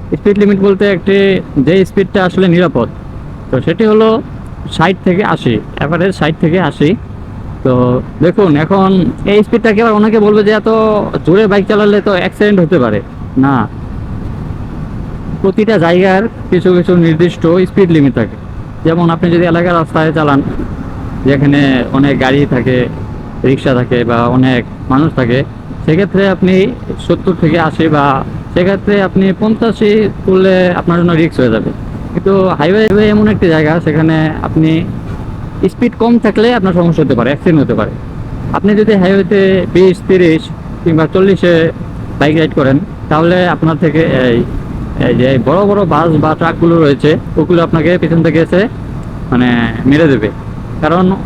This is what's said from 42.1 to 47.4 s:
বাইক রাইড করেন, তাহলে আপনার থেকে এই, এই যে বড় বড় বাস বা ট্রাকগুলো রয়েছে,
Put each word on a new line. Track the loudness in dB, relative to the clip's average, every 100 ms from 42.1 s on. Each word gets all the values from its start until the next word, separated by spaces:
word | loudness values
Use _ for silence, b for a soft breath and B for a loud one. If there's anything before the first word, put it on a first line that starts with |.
| -2
বাইক | 0 2
রাইড | 0 0
করেন, | 2 0 -2 -10 -4
তাহলে | 0 2 2 0
আপনার | 0 0 0
থেকে | 0 0 0 0
এই, | 2 0 -2 -6 -8 -8 -8 -4 0
এই | 2
যে | 2 2 0
বড় | 0 2
বড় | 0 0
বাস | 0 2 2
বা | 0 0
ট্রাকগুলো | -2 0 2 4
রয়েছে, | 2 2 2 0 -2 -2